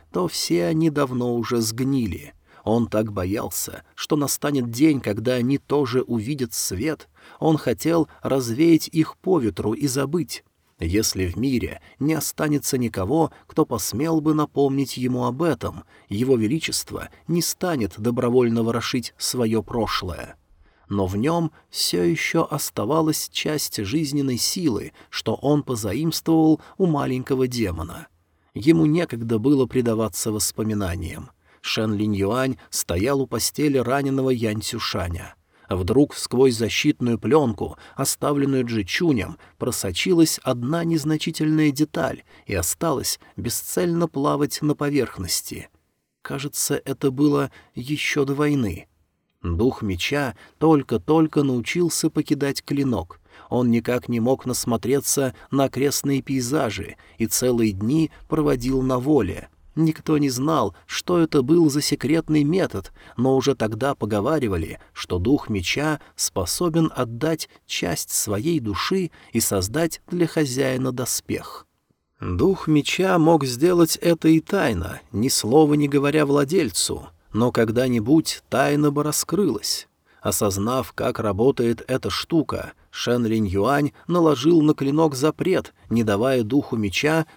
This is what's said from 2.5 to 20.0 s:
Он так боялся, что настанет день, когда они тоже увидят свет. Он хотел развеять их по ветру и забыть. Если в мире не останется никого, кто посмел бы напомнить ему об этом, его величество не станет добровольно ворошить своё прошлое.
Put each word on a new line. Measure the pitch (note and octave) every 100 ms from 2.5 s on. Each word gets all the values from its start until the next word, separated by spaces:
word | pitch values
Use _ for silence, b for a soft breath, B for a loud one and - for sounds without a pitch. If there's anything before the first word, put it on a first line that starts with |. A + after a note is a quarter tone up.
| b
Он | - A2+ A2+
так | G#2+ A2
боялся, | G2 F#2 G#2+ A#2+ - - - -
что | b - D#3
настанет | C#3 - D3 C#3+ A#2+
день, | A#2 D#3 C3+
когда | A2+ G#2 A2+
они | B2+ A#2+ C#3
тоже | - C#3 C3+ B2+
увидят | - A#2+ G#2+ D3 A#2+
свет. | - - F2+ D3 D3 - _ B B
Он | D#3 D#3
хотел | - A#2 D#3 E3+ D3+ b
развеять | A#2+ C3+ B2 A2+ E3+ D#3+ -
их | D#3+ D#3 -
по | - F3+
ветру | A2+ F#2+ G#2+
и | A2+ C#3+
забыть. | C3 C#3 E3+ C#3+ - _ _ _ -
Если | E2+ G2+ A2 - F#2
в | F2
мире | C3+ B2 F#2+ - b b
не | C#3
останется | D#3+ - - D#3 D3 - C3
никого, | A#2+ - F#2 D#3 D#3 B B
кто | - D3+
посмел | A2+ - C3+ D#3+ D#3+
бы | D3+
напомнить | D3+ D3 - C#3 C3+ C3+ -
ему | B2 B2 B2
об | B2+
этом, | E3+ C3 F#2 E2+ - b b
его | G2+ B2+ B2+
величество | A2 D#3 - B2+ - F#2+ - b b
не | E3+
станет | D#3+ - F#3 D#3 G2 -
добровольно | A2 A#2+ A#2+ B2 A#2+ A#2
ворошить | A2+ A#2 - C3 A2+ -
своё | - B2+ A#2 A2+
прошлое. | - B2 G#2+ -